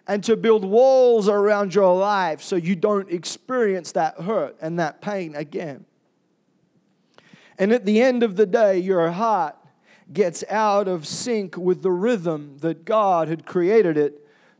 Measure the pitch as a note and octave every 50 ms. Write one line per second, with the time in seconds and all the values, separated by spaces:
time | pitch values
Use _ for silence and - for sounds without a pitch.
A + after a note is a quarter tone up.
0 | - - G3+ G#3 - - A3+ F3+ E3+ A3+ A3 G#3+ F#3+ F#3+ G3+ A#3 C4 C4+ C4 C4
1 | B3+ B3 A#3 A3+ G3 G#3 G#3 G#3 G3+ G#3 G#3 G3+ G3+ F#3+ D#3+ G#3 G3 F#3 F3+ F#3
2 | G3 G#3 G#3 G3 F#3 E3 D#3 C#3 - - G3+ F3+ D#3+ E3+ G3+ E3 F#3 G#3+ G#3 G3
3 | F#3+ G3 F3 F3+ D#3 - - - _ - B3+ B3+ A#3 G3+ F#3+ F#3 D#3 - - F#3+
4 | E3 D#3 - - E3+ F#3+ A3+ G3 D3+ B2+ - - D#3+ D#3+ E3 F3 E3+ D3 - _
5 | - G#3 G#3 G3 F3+ D#3+ D3 D3 D#3 C#3+ - - F3+ D3 C3+ - - _ _ _
6 | _ _ _ _ _ _ _ _ _ _ _ _ _ _ _ _ _ _ _ _
7 | _ _ _ _ _ _ - _ _ _ _ - F#3+ G3+ A#3 B3 F#3+ G3 G#3+ A3
8 | B3 C4 B3+ B3 A#3+ A3+ F#3 F#3 G#3+ F#3 F#3+ A#3 A3 G3+ F#3+ F3+ F3+ F#3+ F#3+ F3
9 | E3 E3 E3+ F#3 A3+ A3+ G#3+ F#3+ E3 D3 - _ _ _ _ _ _ _ _ _
10 | _ - C3+ F3 G3+ F3 D#3 - F#3+ - F#3+ G#3+ A3 G#3+ G3+ G3+ G#3 F#3+ F3+ E3
11 | D3 - - - - B3 A#3 G#3+ G3 F3 - F3 E3 F3+ F3+ D3 D3+ F#3+ F3+ F3+
12 | F#3+ A#3+ B3 G3 E3 F3 D#3+ D3 D3 D3 C#3 C#3+ D3 E3 D#3+ D#3+ - - G#3+ A3
13 | G#3 G3 F3+ E3 D#3+ D3+ E3 E3 - - - F3+ E3+ F3+ A3 A3+ G3+ E3+ D#3 D3
14 | D3 C#3+ D3 - _ _ _ _ _ _ _ _